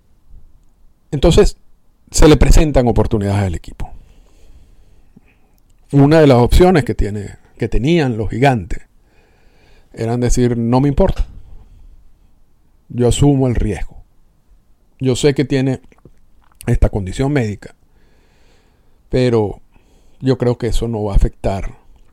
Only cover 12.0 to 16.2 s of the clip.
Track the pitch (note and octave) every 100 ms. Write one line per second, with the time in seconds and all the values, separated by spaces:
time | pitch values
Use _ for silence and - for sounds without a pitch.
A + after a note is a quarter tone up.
12 | - _ _ _ _ _ _ _ _ A#2+
13 | A#2+ A2 C#3+ C3+ C3 A#2 G#2+ G2 - -
14 | - _ _ _ _ _ _ _ _ -
15 | B2+ B2 D3 C#3 C3 C3+ C3+ B2+ - _
16 | - _